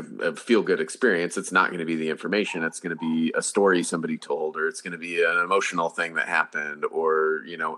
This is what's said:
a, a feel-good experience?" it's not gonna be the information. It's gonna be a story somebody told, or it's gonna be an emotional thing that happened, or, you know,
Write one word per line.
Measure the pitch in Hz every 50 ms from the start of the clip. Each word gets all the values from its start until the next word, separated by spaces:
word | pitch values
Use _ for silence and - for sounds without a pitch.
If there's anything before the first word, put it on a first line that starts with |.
| 82 76 - -
a, | - 85
a | 80 -
feel-good | - - 117 104 87 90 90 78
experience?" | 78 - - - 131 117 92 85 87 87 -
it's | 101 87 -
not | 92 92 95 -
gonna | 90 85 80
be | 80 82 78
the | 78 78
information. | 76 - - 85 95 104 98 - - 87 82
It's | 82 - -
gonna | - 87 82
be | 78 82 82 80 82 82 80 -
a | -
story | - - - 104 98 98 90 90 82
somebody | - - 80 80 82 80 76
told, | - - 71 73 78 78 78
or | 80 80 80
it's | 78 -
gonna | - 92 87 82
be | 85 87 85 85
an | 85 82 85 87
emotional | 87 87 98 98 98 - 90 87 85 82
thing | - - 85 82 82
that | 80 - 85
happened, | 85 80 78 - - 78 76 76 73 73 73 -
or, | - 80 80 80 78 78 78 78 78 78 -
you | - 87 80
know, | 80 78 80